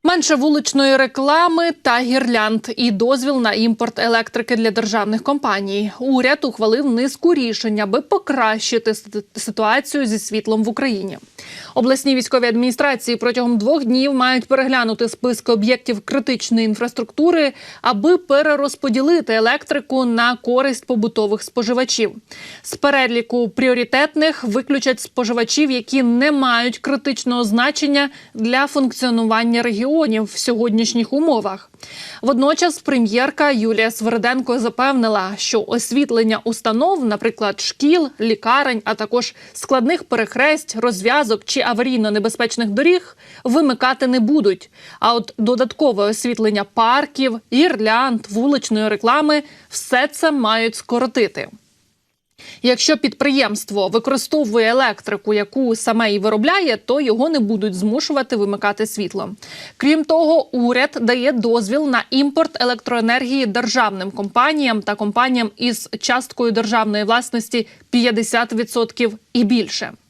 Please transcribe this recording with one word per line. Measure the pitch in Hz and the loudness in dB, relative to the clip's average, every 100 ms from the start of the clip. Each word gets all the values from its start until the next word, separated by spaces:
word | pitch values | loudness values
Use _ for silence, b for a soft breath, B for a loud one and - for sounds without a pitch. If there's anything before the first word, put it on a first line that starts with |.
Менше | 311 359 - 294 | 2 0 2 2
вуличної | 294 294 - 277 269 262 | 2 2 0 2 4 4
реклами | 262 - 269 311 349 330 339 | 2 0 2 4 4 2 0
та | 320 262 240 | 0 0 0
гірлянд | 247 254 247 233 214 220 233 - | 2 0 2 0 0 -2 -4 -2
і | 240 | -2
дозвіл | 196 233 269 262 269 | 2 2 2 0 0
на | 226 | 0
імпорт | - 226 220 233 - | 2 0 0 -2 -2
електрики | 233 226 226 233 226 233 | 0 0 0 -6 -2 0
для | 226 | 2
державних | 214 220 220 202 220 | 0 -2 -2 0 -2
компаній. | - 285 240 196 196 202 208 - | -2 -2 0 -2 -2 -4 -4 -4
Уряд | 254 254 247 294 | 0 2 2 0
ухвалив | 269 - 220 233 285 | -2 0 0 2 0
низку | 233 269 - 339 | 0 -2 0 2
рішень, | 320 240 208 226 208 | 2 0 -2 -2 -2
аби | 202 240 | 0 -2
покращити | - 392 - 277 220 220 - 233 226 | 0 -2 0 0 0 0 -2 -2 -2
с-, | 214 208 208 202 - | -4 -8 -10 -10 -12
ситуацію | - 214 214 254 285 294 247 | -8 -2 0 0 0 -4 -2
зі | 214 | -4
світлом | - 214 220 214 | -4 -6 -2 0
в | 220 | 0
Україні. | 226 269 202 190 - - - B B B - | -2 -4 -4 -6 -12 -18 -20 B B B 0
Обласні | 240 269 277 262 | 2 2 2 0
військові | 226 262 240 | 2 0 2
адміністрації | 233 254 240 285 254 - 233 | 2 0 2 0 0 -4 -2
протягом | 233 240 240 233 | -2 0 0 0
двох | 214 311 240 | 2 0 2
днів | 254 277 | 0 2
мають | 269 254 254 240 | 2 2 0 2
переглянути | 269 262 254 233 214 233 | 0 2 0 0 -2 -4
списки | - 247 226 - | -2 -4 -2 0
об'єктів | 226 214 254 - 214 - | 2 2 0 -2 -6 -2
критичної | 277 226 240 - 226 226 | -2 0 -4 0 2 2
інфраструктури, | 208 240 - 226 - 330 339 285 B B B | 0 -4 -4 -6 0 2 4 2 B B B
аби | 240 302 302 359 | -2 2 2 2
перерозподілити | - 277 302 294 285 - 277 233 285 339 233 | 4 2 4 0 -2 -2 -2 0 2 2 2
електрику | 226 226 294 - 285 - 262 247 | 2 2 0 -2 -4 -2 -2 0
на | 233 240 240 | 2 0 -2
користь | - 247 277 247 - | 0 2 2 -2 -2
побутових | 240 220 226 208 214 | 0 0 0 -2 -2
споживачів. | - 240 220 247 254 - 214 226 _ B B B | -4 -4 -2 -2 -2 -2 -2 -4 _ B B B
З | - - | -14 -2
переліку | 285 277 254 233 233 247 233 | 2 2 2 0 -2 -2 -2
пріоритетних | - 262 247 240 262 302 311 311 302 | 0 2 2 0 0 0 2 0 0
виключать | 233 220 - 277 254 254 | -2 -2 0 -2 0 -4
споживачів, | - - 226 240 226 - 294 | -4 -4 -2 0 0 0 0
які | 247 226 269 | 0 -2 0
не | 240 240 285 | 2 2 2
мають | 285 262 233 240 240 | 2 2 0 0 -4
критичного | 277 269 285 247 254 240 | -4 -2 -2 -4 -4 -2
значення | 226 226 254 294 294 285 285 B B | 0 2 0 0 0 0 0 B B
для | 220 220 254 285 | -6 0 0 0
функціонування | 294 262 - 254 226 226 220 233 233 | 0 -2 -2 -2 0 2 0 2 0
регіонів | 240 208 254 320 294 220 | 0 -2 0 0 2 0
в | 214 - | -2 -4
сьогоднішніх | - 233 240 220 226 233 220 | -2 0 0 0 0 0 0
умовах. | 277 320 240 196 190 - _ B B B B | 0 2 0 -2 -8 -16 _ B B B B
Водночас | 233 247 277 311 349 302 | 0 2 2 2 0 -2
прем'єрка | - 269 220 233 277 - 294 | -2 0 2 2 0 0 0
Юлія | 254 226 220 226 | 2 0 2 0
Сверденко | 220 220 233 240 262 247 247 | 0 -2 0 0 -2 -2 -2
запевнила, | 226 233 262 269 226 214 185 202 | -2 0 0 2 2 0 -2 -6
що | - 226 - | -2 -2 -2
освітлення | 233 - 247 285 233 220 220 | -4 -2 -2 2 2 2 0
установ, | 226 220 226 220 330 370 240 | -4 -4 -2 2 2 2 -2
наприклад, | 208 233 220 208 196 | -2 -4 -2 -4 -4
шкіл, | - - 285 349 285 - | -8 0 2 4 2 -2
лікарень, | 226 214 226 262 277 226 - | -2 0 2 2 2 -2 -4
а | |
також | 220 220 247 - B B | -4 -2 -2 -2 B B
складних | - - 262 240 359 | -16 0 0 2 -2
перехресть, | - 240 220 247 285 302 - 220 | -2 -4 -2 0 0 0 -4 -2
розв'язок | 240 185 214 277 240 214 - | -2 0 0 0 0 -4 -2
чи | 269 | -2
аварійно-небезпечних | 240 226 254 254 214 208 220 226 233 233 226 | 0 0 0 0 0 0 -2 -2 -4 -2 -2
доріг | 202 320 359 - - B B | 2 2 2 -2 -20 B B
вимикати | 247 277 294 247 254 262 262 | 0 2 2 2 0 0 0
не | 254 | 2
будуть. | 220 302 202 180 - B B B | 2 4 2 0 -8 B B B
А | 220 | 0
от | 240 196 - | 0 -4 -2
додаткове | 220 247 254 - 294 202 | 0 0 -2 2 0 2
освітлення | 208 220 247 233 220 208 | 0 0 -4 0 0 0
парків, | 202 - 226 262 294 - 262 226 _ | -2 0 2 2 0 -2 -2 -2 _
гірлянд, | 247 349 208 214 226 269 226 - | 2 2 2 2 2 2 -2 -4
вуличної | 202 269 285 - 214 214 | -2 0 0 0 -2 0
реклами, | 208 226 277 302 302 294 B B | 0 2 2 2 0 -2 B B
все | - - 247 294 | -14 -2 0 0
це | - 320 | 0 0
мають | 294 220 226 226 - | 0 0 0 -2 -4
скоротити. | - 240 247 254 202 - - - _ _ _ _ _ _ _ _ B B | -4 -2 0 0 0 -2 -12 -16 _ _ _ _ _ _ _ _ B B
Якщо | 247 247 - 311 | -2 0 2 2
підприємство | 262 - 285 269 226 208 - 202 196 | 0 -2 0 2 0 -2 -4 -2 0
використовує | 220 240 269 - 302 240 226 220 | 0 0 -2 -2 -2 2 2 2
електрику, | 254 254 - - 202 - | 2 0 -2 -6 -6 -2
яку | 208 202 269 254 226 | -2 -2 -2 -2 0
саме | - 220 226 | 0 0 2
і | 202 | 2
виробляє, | 208 214 269 381 330 220 | 0 2 2 2 0 -2
то | - 269 | 0 0
його | 285 220 302 | 2 0 2
не | 302 | 0
будуть | 208 220 208 185 | 0 0 -2 -2
змушувати | 208 247 - 285 254 220 | -2 -2 -2 -2 -2 -2
вимикати | 202 202 208 202 220 | -2 -2 -2 -2 -6
світло. | - 180 196 180 208 B B B _ | -4 -6 -6 -8 -12 B B B _
Крім | 277 311 302 | 0 2 2
того, | 320 311 320 - 254 | 2 4 2 0 -2
уряд | 240 247 294 - | 0 2 0 0
дає | 233 247 254 | 0 2 0
дозвіл | 247 226 233 196 269 294 | 0 0 0 0 -2 0
на | 240 - | -2 0
імпорт | 262 285 285 320 - | 0 0 0 -2 0
електроенергії | 247 240 - 240 226 247 247 277 240 | -2 -2 -2 0 0 0 0 -2 0
державним | 214 247 254 220 196 190 | -2 -2 0 0 -2 -8
компаніям | - 202 240 277 311 269 220 | -8 -4 0 2 2 0 -2
та | 196 208 | -4 -4
компаніям | 208 220 254 247 220 - | -2 0 0 0 -2 -2
із | 240 220 - 220 | -4 -4 -8 -8
часткою | - 254 247 - 240 | -2 -2 -2 -4 -2
державної | 220 220 226 214 208 | 0 0 0 0 -2
власності | 208 233 247 233 220 240 220 B _ | 0 0 0 -6 -4 -4 -4 B _
п'ятдесят | 247 240 226 226 233 233 | 0 2 0 0 -2 -2
відсотків | 226 226 240 226 - 233 214 _ | -4 -2 -2 -2 0 -2 -2 _
і | 240 | 0
більше. | 208 240 190 - - - | 2 2 0 -6 -10 -14